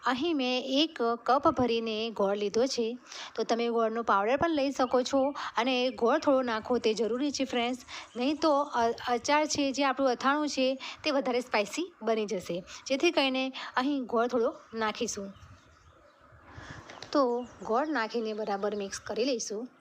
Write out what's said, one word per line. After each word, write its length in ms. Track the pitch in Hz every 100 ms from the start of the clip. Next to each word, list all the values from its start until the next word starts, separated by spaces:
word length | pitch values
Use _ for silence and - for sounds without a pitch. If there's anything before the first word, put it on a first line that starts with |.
| -
અહીં 320 | 247 330 302
મેં 260 | 254 254 254
એક 340 | 269 320 - 233 233
કપ 240 | - 262 320
ભરીને 640 | 285 247 226 226 214 226
ગોળ 280 | 202 196 208
લીધો 280 | 208 233 262
છે. 320 | - 226 247 - - - -
તો 80 |
તમે 240 | 214 226 233
ગોળનો 360 | 226 226 220
પાવડર 340 | 233 202 208 277
પણ 120 | 339
લઈ 220 | 311 277
શકો 300 | 262 254 254
છો 320 | 247 269 269 285 - -
અને 320 | 240 254 254
ગોળ 300 | 208 247 302
થોડો 220 | 302 262
નાખો 360 | 247 220 - 240
તે 160 | 226
જરૂરી 380 | 214 214 240 294
છે 120 | 269
ફ્રેન્ડ્સ, 360 | 262 247 233 254 - - - 226
નહીં 180 | 254 302
તો 260 | 320 277
અ-, 300 | 294 254 233 233 -
અચાર 380 | 240 240 294 302
છે 260 | - 277
જે 120 | 262
આપણું 280 | 277 254 269
અથાણું 380 | 240 254 294 302
છે 300 | 269 262 262 - -
તે 80 | 311
વધારે 280 | 277 269 240
સ્પાઇસી 540 | 247 220 208 - 359 -
બની 240 | 220 220 208
જશે, 380 | 202 - 175 - - -
જેથી 240 | 269 349
કરીને 420 | 320 269 262 262 262 - -
અહીં 300 | 262 285 233
ગોળ 220 | 226 240
થોડો 280 | 240 233 214 -
નાખીશું. 600 | 226 220 214 226 - 196 196 - - _ _ - - - _ - - - - - - - - -
તો 340 | 294 254 240 247 -
ગોળ 240 | 185 226 302
નાખીને 460 | 277 220 240 220
બરાબર 420 | 214 214 196 208 208
મિક્સ 240 | 196 -
કરી 260 | - 214 254
લઈશું. 440 | 240 - 208 247 _